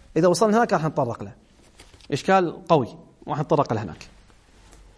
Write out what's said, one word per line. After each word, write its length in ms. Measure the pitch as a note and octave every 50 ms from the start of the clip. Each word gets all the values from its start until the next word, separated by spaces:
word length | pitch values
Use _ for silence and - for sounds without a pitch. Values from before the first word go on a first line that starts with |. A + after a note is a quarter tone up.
| - - - E3
إذا 100 | E3+ F3+
وصلنا 300 | F3 E3+ A3+ G#3+ G#3 A#3
هناك 160 | A#3+ A3 G3+
راح 120 | D#3+ D#3+
نتطرق 380 | D#3 - D3+ C3+ A#2 A2 - G#2
له. 100 | G2+ - - _ _ _ _ _ _ _ - - - - - - -
إشكال 540 | C#3+ C3+ - - F#3+ F#3+ F3+ D#3+ - - - -
قوي، 200 | E3+ D3 A#2+ - - - - - _ _ - -
راح 120 | A#2+ C3+
نتطرق 340 | D3+ - E3 D3 - - A#2
له 100 | G#2+ G#2+
هناك. 240 | E2+ - - - - - - _ _ - _ _ _ _ - - - - - - - -